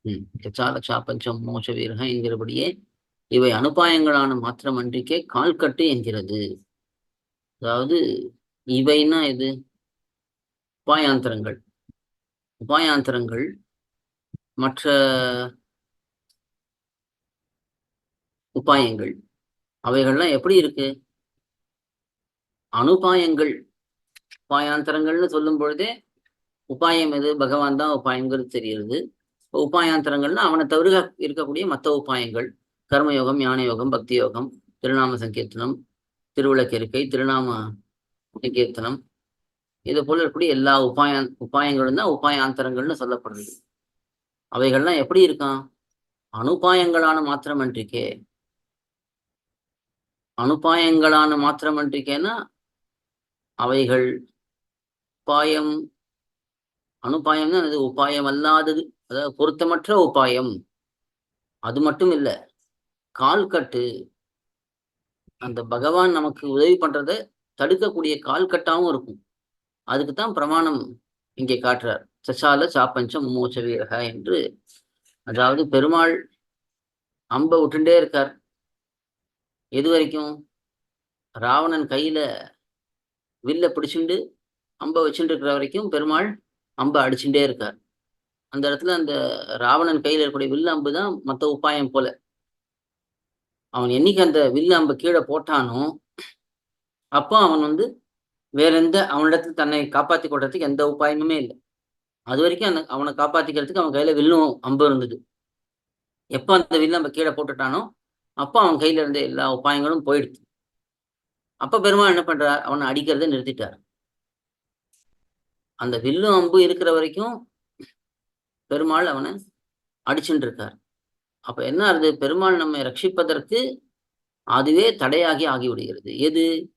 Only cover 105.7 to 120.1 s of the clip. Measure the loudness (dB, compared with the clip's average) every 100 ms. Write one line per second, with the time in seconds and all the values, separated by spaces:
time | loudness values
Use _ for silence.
105.7 | _ _ _ _ _ _ -8 4 4 4
106.7 | 2 2 0 -2 -2 -2 -2 -6 -4 -4
107.7 | -4 -6 _ _ _ _ -8 0 4 4
108.7 | 4 2 2 0 -2 -4 -2 -2 -2 -2
109.7 | 0 0 -2 0 0 0 -10 _ _ _
110.7 | _ _ _ _ _ _ _ _ _ 0
111.7 | 2 4 6 6 4 2 2 2 0 -2
112.7 | -4 -2 -2 0 0 0 -2 -4 -8 -10
113.7 | -10 _ _ _ _ _ _ _ _ _
114.7 | _ _ _ _ _ _ _ _ _ _
115.7 | _ -6 -4 -2 0 2 4 6 6 6
116.7 | 2 2 2 0 -4 -8 -8 -16 _ _
117.7 | _ -20 _ _ _ _ _ _ _ _
118.7 | -2 0 0 0 -2 -6 -10 -16 _ _
119.7 | _ _ _ -4